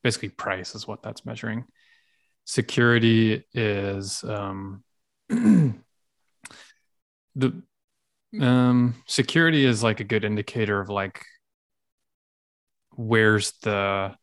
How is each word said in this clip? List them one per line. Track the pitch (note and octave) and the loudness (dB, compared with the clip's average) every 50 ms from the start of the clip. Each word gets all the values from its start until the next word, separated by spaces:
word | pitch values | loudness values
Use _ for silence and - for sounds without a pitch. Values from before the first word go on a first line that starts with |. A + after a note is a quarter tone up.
| - | -2
basically | B2 A2+ - - G2 | -2 -4 -4 -10 -14
price | _ - - - F#2+ F#2 F2+ - - | _ -10 -8 -6 -6 -6 -8 -14 -14
is | G#2+ - | -14 -12
what | - G#2 - | -14 -14 -12
that's | - A#2 A#2 - _ | -12 -14 -14 -14 _
measuring. | - A#2 A2+ - A#2 A2 A#2 B2 _ _ _ _ _ _ _ _ _ _ _ _ _ _ _ _ | -14 -12 -10 -8 -8 -8 -8 -10 _ _ _ _ _ _ _ _ _ _ _ _ _ _ _ _
Security | - - - A#2 - - B2+ A#2+ A#2+ A#2+ A#2 A2+ A#2 A2+ A2+ A2+ A2 A2 A2 _ _ - | -6 -4 -4 -4 -2 0 2 4 4 4 4 4 4 4 4 4 2 0 -2 _ _ -4
is, | B2 A2+ G#2+ G2+ G2+ G2 G2 G2 G2 G2 G2+ - - - | -2 -2 -2 -2 -2 -4 -4 -6 -6 -8 -10 -10 -10 -8
um, | - G#2+ G2+ G2+ G2 G2 F#2+ G2 G2 G2 G2 _ _ _ _ _ | -8 -8 -6 -6 -8 -10 -10 -12 -12 -14 -16 _ _ _ _ _
<clears throat> | _ _ _ _ - | _ _ _ _ -4
the, | A3 A#3+ A#3+ G#3+ G#3 F3+ D#3 C3 G#2+ - _ _ _ _ _ _ _ _ _ _ _ _ _ - - - - _ _ _ _ _ _ _ _ _ _ _ _ _ _ C3 C3 B2+ C3 F3+ - _ _ _ _ _ _ _ _ _ _ _ _ _ - - | -4 2 4 6 6 6 4 2 0 -6 _ _ _ _ _ _ _ _ _ _ _ _ _ -20 -20 -20 -20 _ _ _ _ _ _ _ _ _ _ _ _ _ _ -4 -4 -4 -4 -6 -18 _ _ _ _ _ _ _ _ _ _ _ _ _ -6 0
um, | C#3+ B2 B2 B2 B2 B2 B2 B2 B2 B2 A#2+ - _ | 2 4 4 4 4 4 4 4 2 2 -2 -6 _
security | - - - B2+ - - E3 E3 E3 D#3+ D3 C3+ | -6 -2 -2 -2 0 2 2 2 4 4 4 2
is, | B2+ A#2 G#2 | 2 2 2
like, | A#2 A2+ G#2+ - | 0 0 0 -2
a | A2 | -4
good | G#2 A#2 G#2+ G#2 | -4 -2 -2 -2
indicator | G#2 G#2+ G#2 G#2 - - A#2+ A2 G#2 G#2 G2+ | -2 -4 -4 -6 -6 -4 -4 -2 0 -2 -2
of, | G2 G#2+ | -2 -4
like, | G2+ G2+ G2 F#2+ - - - - _ _ _ _ _ _ _ _ _ _ _ _ _ _ _ _ _ _ _ _ _ _ _ _ _ _ _ _ _ _ _ _ | -4 -6 -6 -6 -10 -16 -20 -20 _ _ _ _ _ _ _ _ _ _ _ _ _ _ _ _ _ _ _ _ _ _ _ _ _ _ _ _ _ _ _ _
where's | _ - A#2 A2 A#2 A2+ A2 G#2+ G#2+ G#2 G2 - - _ - | _ -10 -4 0 2 4 6 6 4 4 0 -4 -10 _ -4
the | A2 G#2 G2+ G2 G2 G2 G2 G2 G2+ - _ | -2 -2 0 0 0 -2 -2 -4 -6 -8 _